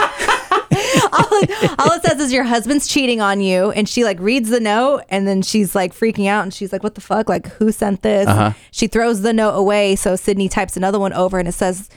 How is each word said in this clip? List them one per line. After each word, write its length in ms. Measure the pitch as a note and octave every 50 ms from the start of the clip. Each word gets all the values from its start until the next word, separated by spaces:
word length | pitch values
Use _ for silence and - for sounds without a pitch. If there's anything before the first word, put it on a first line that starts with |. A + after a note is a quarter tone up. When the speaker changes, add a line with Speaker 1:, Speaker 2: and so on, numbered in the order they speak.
| - - - - - - B4 B4 - - F#4 G#4+ - - -
Speaker 1:
it, 1040 | G4 A4 B4 C5+ C5 A4+ G4 - D#4+ - - G#4+ G4+ - - G4+ G#4+ - - C#4+ -
all 140 | C4+ D#4 F4
it 100 | E4+ -
says 160 | F4 - C4
is, 140 | D4+ B3+ B3+
"Your 100 | B3+ B3+
husband's 420 | A#3 A#3+ A#3 A3 A#3 C#4+ D4 -
cheating 360 | - - D4 C4+ A#3+ A#3+ A3
on 180 | G#3 G3 G3 G3+
you." 320 | G3 F#3+ F#3 F3+ F#3+ G#3+
And 160 | - - A3
she, 160 | - - B3 A#3
like, 160 | G#3+ F#3+ E3+
reads 300 | F#3 G#3+ B3+ C#4 A3+ G#3+
the 100 | A#3+ B3
note, 440 | A3 G#3 G#3 A3+ B3+ C#4 C#4+ - -
and 180 | - F#3+ G3 G3
then 160 | G3 G3 F#3+
she's, 320 | F#3+ - - G#3+ G3+ E3+ -
like, 200 | G3+ F#3 F3+ -
freaking 320 | - A3+ A3+ G#3+ G3+ G3
out, 160 | G3 G#3 G#3 F3+
and 100 | F#3+ -
she's 200 | - G3+ F#3 G3
like, 100 | F#3+ -
"What 120 | G#3 -
the 60 | G3+
fuck? 280 | - - - G#3+ A3+ -
Like, 180 | F3+ F3 - - -
who 180 | - G#3+ A3
sent 300 | G#3+ - A3 G3+ G3 -
this?" 260 | - G#3+ G#3 G3 G3+
Speaker 2:
Uh-huh. 240 | G3 - - G#2 G#2+ G#2 - - -
Speaker 1:
She 160 | - - A3+
throws 340 | G#3+ - A3+ A#3 A#3+ A#3 F#3+
the 100 | G3 A#3
note 220 | A3+ A3 A3 G#3 C#3+
away. 420 | F#3 G3 G3+ G#3 G#3 G3+ F#3+ G3
So 220 | F#3+ - G3+ F3+
Sydney 320 | F#3 - G#3+ G3+ G3 F#3+ F#3
types 260 | - G#3+ F#3+ - -
another 240 | F#3 F#3 G3 G3+ G3+
one 140 | G3 F#3+ -
over, 260 | - F#3 F#3 G3 F#3
and 80 | F3
it 60 | G#3+ F#3+
says, 340 | - G#3 F#3 F#3 F#3 G3+ - -